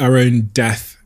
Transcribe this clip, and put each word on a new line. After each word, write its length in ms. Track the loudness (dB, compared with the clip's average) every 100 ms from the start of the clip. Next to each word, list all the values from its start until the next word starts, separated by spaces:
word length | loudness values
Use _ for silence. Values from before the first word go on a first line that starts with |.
our 160 | 0 2
own 260 | 2 0 -2
death 440 | -2 -4 -4 -10 -20